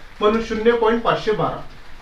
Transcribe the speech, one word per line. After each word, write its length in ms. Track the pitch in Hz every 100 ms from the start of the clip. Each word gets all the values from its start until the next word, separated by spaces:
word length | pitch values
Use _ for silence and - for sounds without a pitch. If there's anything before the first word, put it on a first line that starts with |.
| - -
म्हणून 220 | 208 226
शून्य 280 | 226 220 226
पॉइंट 300 | 233 220 233
पाचशे 300 | 185 165 220
बारा. 300 | 190 - - - - - -